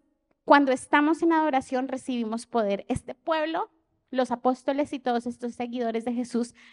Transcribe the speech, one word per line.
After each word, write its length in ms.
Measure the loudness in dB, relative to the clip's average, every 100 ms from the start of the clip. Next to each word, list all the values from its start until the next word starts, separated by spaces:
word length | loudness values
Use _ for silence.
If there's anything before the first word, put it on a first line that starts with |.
| _ _ _ _
cuando 260 | 4 6 6
estamos 500 | 0 2 2 4 2
en 120 | 2
adoración, 560 | 2 2 0 -2 -4 -4
recibimos 580 | -6 -6 -4 -2 -6 -4
poder. 400 | -2 0 -2 -4
Este 280 | -6 -6 -10
pueblo, 560 | -2 -2 0 -4 -6 _ _ _ _
los 200 | -2 0
apóstoles 640 | 0 0 0 -2 -2 -2
y 60 | -4
todos 280 | -2 -2 -4
estos 280 | -8 -8
seguidores 500 | -8 -8 -4 -2 -2
de 80 | -2
Jesús 420 | -4 -2 -2 -4 -6 -20